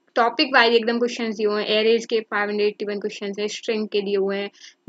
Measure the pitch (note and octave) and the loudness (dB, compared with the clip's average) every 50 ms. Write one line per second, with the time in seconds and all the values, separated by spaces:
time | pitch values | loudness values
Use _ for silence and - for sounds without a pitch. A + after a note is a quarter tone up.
0 | _ _ - B3 A3+ A#3 A#3 - D#4 C4 C4 B3 A#3 A#3 A#3+ A#3 A3 A#3 A#3 A#3+ | _ _ 0 0 2 2 2 0 0 4 4 4 6 6 4 4 4 2 0 0
1 | A#3+ A#3+ - - A#3 A3+ G#3 G3+ G#3+ G#3 G#3 G#3+ - - G#3+ G#3+ G#3+ A3 A#3 A#3 | 0 -2 -2 -4 -4 -4 -2 -2 0 0 0 0 0 0 0 2 4 4 2 2
2 | A#3 - A#3+ A3 A3 - A3 G3+ G#3 G#3 G#3 G#3 G#3 G#3 G#3 - A3 G3+ G#3 G3+ | 2 0 -2 -2 -2 -2 -2 -2 -2 -2 0 0 0 0 0 -2 -6 -6 -6 -4
3 | G#3 G#3 - - G#3 G3+ G3+ G#3 G#3 G#3 G#3 - - - A3+ G#3+ G#3+ G3+ - G3+ | -6 -6 -8 -8 -8 -8 -6 -4 -6 -6 -6 -6 -6 -4 -4 -4 -2 -2 -2 -2
4 | G3 G3+ G3+ G3 F#3+ G3 G3 G3 G3+ G3+ - - - - - _ _ | -2 0 0 0 0 0 -2 -2 -4 -8 -10 -16 -20 -20 -20 _ _